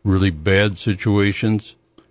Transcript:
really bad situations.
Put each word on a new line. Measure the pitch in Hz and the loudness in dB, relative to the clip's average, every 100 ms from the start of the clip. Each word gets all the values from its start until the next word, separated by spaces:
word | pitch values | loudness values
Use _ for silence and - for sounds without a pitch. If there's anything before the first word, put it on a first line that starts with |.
really | 101 95 98 | 0 2 2
bad | 78 85 95 104 90 | 0 0 2 2 -2
situations. | 113 95 113 101 101 95 110 107 - - _ _ _ | -4 -2 0 2 0 0 0 -2 -4 -20 _ _ _